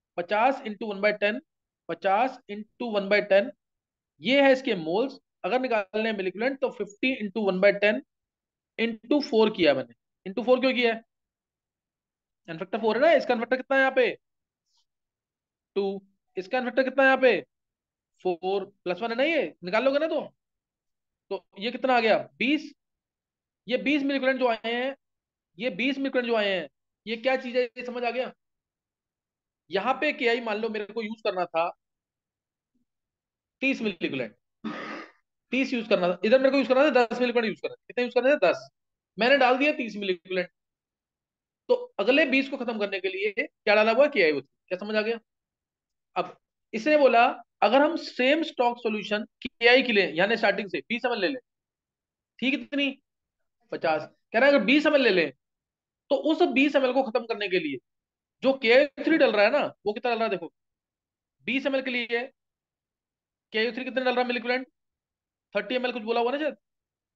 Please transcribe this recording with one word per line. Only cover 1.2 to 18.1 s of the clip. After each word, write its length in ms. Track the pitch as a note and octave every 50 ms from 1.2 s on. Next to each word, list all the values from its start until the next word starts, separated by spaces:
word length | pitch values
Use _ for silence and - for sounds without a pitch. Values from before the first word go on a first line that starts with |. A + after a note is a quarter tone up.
| G#3 G#3 A3 C4+ - _ _ _ _ _ _ _ _ -
पचास 500 | E3 - - G3 F#3+ G#3 B3 C4 C4 - _ -
into 400 | G#3 G#3+ G#3+ - _ _ B3 A#3 G#3
one 160 | G3+ F#3+ G3
by 100 | G#3 G#3 G3 G3+
ten, 220 | F#3+ G3 G3+ C4 - _ _ _ _ _ _ _ _ _ _ _ _ _
ये 220 | D3 G3 C4 C#4+ C#4
है 100 | C4+ C4
इसके 220 | C4 C4+ B3+ G#3+ F3+
moles। 400 | D#3 D#3 F3 G#3+ C4 C#4 - - _ _ _ _ -
अगर 160 | F#3 A3 C4
निकालने 480 | C4 B3+ A#3+ G#3+ G3 - - G#3+ A3 A3+
हैं 80 | A3
moleculant 420 | G3 F#3 F#3 - G3+ A3 C4+ C#4 -
तो 100 | C4 B3 B3+
fifty 360 | - G#3 - - _ - C4 C4+ A3
into 220 | G#3+ G3+ - A3+ G#3
one 120 | F#3+ F#3 F#3
by 100 | G3 G3+ G3 G3+
ten 180 | G#3 G#3 A3+ C4+ - _ _ _ _ _ _ _ _ _ _ _ _ _ _ -
into 380 | A3 A#3 A3+ A3 - - D4 D4 -
four 260 | - A3+ A3 A3 G#3 G#3+
किया 160 | F#3 E3+ D3 C#3
मैंने। 200 | C3 C3 - - _ _ _ _ _ _
into 180 | F#3+ F#3+ B3 A3
four 160 | A#3 B3+ B3
क्यों 120 | A#3+ C4 A#3
किया 180 | B3 B3 A#3 A3
है? 100 | A3+ - _ _ _ _ _ _ _ _ _ _ _ _ _ _ _ _ _ _ _ _ _ _ _ _ _ _ _ _ -
एन 100 | E3 D#3+
फैक्टर 200 | F#3+ - - A3
फ़ोर 160 | A3 G#3+ G#3+
है 60 | A#3 C#4+
ना, 80 | E4 E4
इसका 220 | C4 - - B3
एन 60 | A3+
फैक्टर 160 | A#3 - B3+
कितना 200 | B3+ B3+ - C4+
है 40 | C4+
यहाँ 140 | C4+ C4+ C4
पे? 160 | C4 A#3+ G3+ - - _ _ _ _ _ _ _ _ _ _ _ _ _ _ _ _ _ _ _ _ _ _ _ _ _ _ _ _ _ _ _
टू। 260 | G3 G3+ G3 G3+ F#3+ - _ _ _ _ _ _
इसका 220 | F#3+ F3+ - - B3+
एन 60 | A#3+
फैक्टर 180 | A#3+ A#3 C#4 C4
कितना 180 | C4 C4+ C#4 C4+
है 60 | C4
यहाँ 120 | C4+ C4
पे? 200 | C4 B3 G#3 D#3+ - - _ _ _ _ _ _ _ _ _ _ _ _